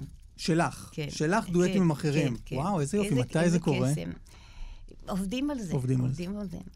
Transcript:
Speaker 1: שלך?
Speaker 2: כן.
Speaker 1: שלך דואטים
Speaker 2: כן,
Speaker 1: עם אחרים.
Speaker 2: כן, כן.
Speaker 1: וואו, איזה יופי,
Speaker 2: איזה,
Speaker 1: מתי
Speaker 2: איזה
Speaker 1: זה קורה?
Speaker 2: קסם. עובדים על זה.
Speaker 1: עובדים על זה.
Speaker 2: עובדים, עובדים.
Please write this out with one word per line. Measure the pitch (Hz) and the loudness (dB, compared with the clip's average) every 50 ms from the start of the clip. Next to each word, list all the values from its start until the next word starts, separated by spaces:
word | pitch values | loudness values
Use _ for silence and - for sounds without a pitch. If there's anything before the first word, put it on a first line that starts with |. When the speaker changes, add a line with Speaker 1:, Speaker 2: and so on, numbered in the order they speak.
| 139 - - - - - - | -6 -10 -14 -16 -20 -20 -14
Speaker 1:
שלך? | - - - 165 165 165 131 - - - - - | -6 0 2 4 4 4 2 0 -4 -12 -12 -8
Speaker 2:
כן. | - 151 143 | -8 -8 -6
Speaker 1:
שלך | 143 - 151 156 185 226 - 180 | -4 -2 0 2 2 2 0 2
דואטים | 170 175 180 180 190 | 4 4 4 4 6
Speaker 2:
כן, | 202 | 4
Speaker 1:
עם | 185 165 | 4 4
אחרים. | 151 135 - 151 139 156 147 135 117 | 4 2 2 2 2 4 2 2 0
Speaker 2:
כן, | 110 - | -2 -6
כן. | - - | -6 -4
Speaker 1:
וואו, | 131 147 190 208 170 | -2 0 0 0 0
איזה | 143 139 - | 0 0 0
יופי, | 208 202 202 | 0 2 2
Speaker 2:
איזה, | 147 127 | 2 2
Speaker 1:
מתי | 123 - - 156 | 2 2 2 2
Speaker 2:
איזה | 170 175 | 4 4
Speaker 1:
זה | 170 170 | 4 2
קורה? | - 156 139 123 123 131 151 | 2 2 2 2 2 0 0
Speaker 2:
קסם. | 151 - 170 - - - - - - - - - - - - - - - - - - - - | -2 -4 -6 -8 -10 -14 -18 -20 -20 -20 -18 -14 -12 -12 -12 -12 -14 -16 -18 -18 -14 -8 -6
עובדים | - 180 196 190 214 254 277 294 | -4 -4 -4 -4 -4 -2 -2 -2
על | 294 247 | -4 -4
זה. | 220 165 147 | -4 -2 -2
Speaker 1:
עובדים | 143 123 127 131 127 123 | 0 0 2 2 2 2
על | 127 135 | 0 -2
זה. | 160 175 | -2 -4
Speaker 2:
עובדים, | 180 202 | -6 -6
עובדים. | 208 208 180 165 175 - - - | -6 -8 -8 -8 -10 -12 -10 -6